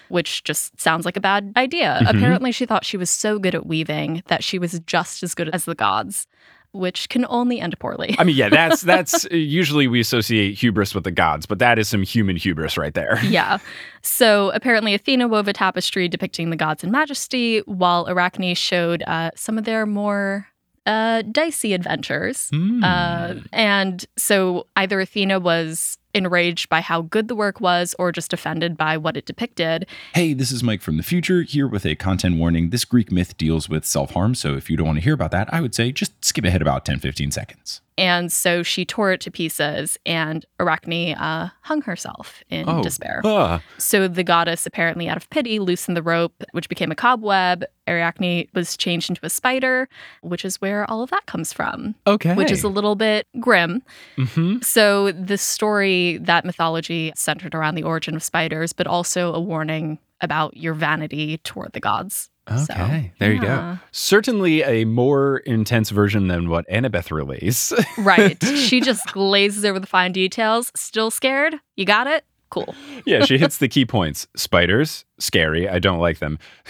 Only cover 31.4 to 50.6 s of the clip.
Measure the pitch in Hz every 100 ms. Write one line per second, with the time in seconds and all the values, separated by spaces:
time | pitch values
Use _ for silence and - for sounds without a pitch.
31.4 | 156 143 139 101 80 78 95 92 90 82
32.4 | 82 82 85 120 - 123 107 90 90 -
33.4 | 78 80 - 78 - - 69 90 104 123
34.4 | 76 69 - 80 80 76 113 151 80 98
35.4 | 107 165 139 - 120 131 202 _ - -
36.4 | 95 90 73 65 - 67 67 - 71 -
37.4 | - - - - _ - 185 175 175 -
38.4 | 180 175 170 - 180 - 196 185 - -
39.4 | 165 - 147 147 151 - - 165 156 160
40.4 | - - 170 160 - 170 170 - 156 160
41.4 | 175 - - 311 233 170 - - - -
42.4 | - 165 160 165 - - - - 214 208
43.4 | 101 82 - - - 208 190 175 180 170
44.4 | 170 170 175 - 165 165 170 165 - 311
45.4 | 240 220 185 175 - 170 165 165 170 -
46.4 | - 175 - 175 165 160 240 247 214 196
47.4 | 180 180 - _ - 170 170 - 180 175
48.4 | - 190 175 - 196 170 - 180 165 -
49.4 | 254 262 262 254 262 - - - 170 175
50.4 | 190 -